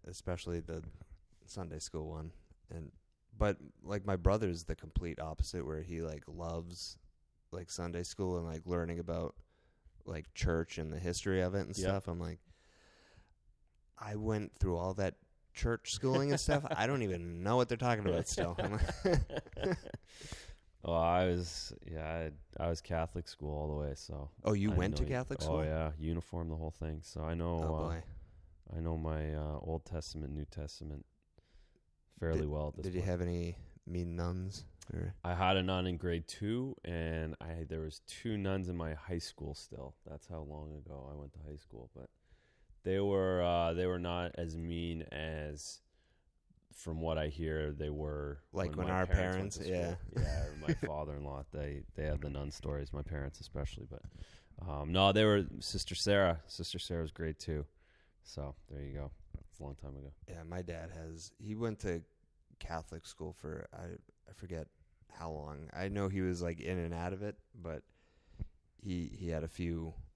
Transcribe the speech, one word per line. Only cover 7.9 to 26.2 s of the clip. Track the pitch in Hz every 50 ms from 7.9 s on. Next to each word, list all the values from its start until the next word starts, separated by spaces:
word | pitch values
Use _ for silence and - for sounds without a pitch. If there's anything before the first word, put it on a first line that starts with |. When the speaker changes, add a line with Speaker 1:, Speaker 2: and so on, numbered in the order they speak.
| 85 87 87
Speaker 1:
school | - - - 98 92 90
and, | 87 85
like, | 82 80 80 -
learning | 87 87 87 85 82 85 85
about, | 85 85 85 85 82 - - - - _ _ _ _ _ _ _ _ - _ - -
like, | - 87 78 76 - -
church | - - 92 82 82 85 - -
and | - 78 78 78
the | 78
history | 90 87 87 - - 98 95 92
of | 90 90 95
it | 101 95
and | - 101
Speaker 2:
Yeah. | 107 92
Speaker 1:
stuff. | 92 98 98 -
I'm | - 85 87
like, | 85 82 80 82 _ _ - _ _ - _ - - - - - - - - - - _ _ _ _ - - _ _ _ _ _ _ _ _
"I | - 110 107 107
went | 107 107 110 107 107 107 - - -
through | - 92 87
all | 85 87 95 95
that | 104 98 90 - _ - _ _ _ _ _ -
church | - - 117 117 - - - -
schooling | - - 131 131 131 139 143
and | 139 -
stuff. | - - 147 143 147 - 151
I | - 104
don't | 120 143 135
Speaker 2:
<laughs> | 117
Speaker 1:
even | 98 92 85 85 85 85 85 90
know | 101 120
what | 127 123 -
they're | 123
talking | 117 127 123 117 107 104
about | 95 87 82 -
still." | - - - 85 87 87 -
I'm | - - 104
like | 110 - - - - - 190 170 - - - 143 147 - - - - - 196 180
<laughs> | - - - - - - - - - - - - - - - - - _ - _ _ -
Speaker 2:
Oh, | - 85
I | 82 82 85 87 90 92
was, | 92 87 90 90 85 - - - - - - - -
yeah, | 80 80 80 78 80 82 80 78 73 73 - _ - -
I, | 80
I | 85
was | 85 -
Catholic | - - 85 80 82 - - 87 80
school | - - - 73 73 76
all | 73 76
the | 76 76
way, | 73 76 71 67
so | - - - 76 71 71 76 - - -
Speaker 1:
Oh, | - 107
you | 95 98 107
Speaker 2:
I | 92
Speaker 1:
went | 92 90 101 -
to | - -
Speaker 2:
know | -
Speaker 1:
Catholic | 135 123 131 - 139 -
Speaker 2:
oh, | -
Speaker 1:
school? | 80 80 78 78
Speaker 2:
yeah, | 78 78 80 80 78 76 76
uniform, | 78 80 82 85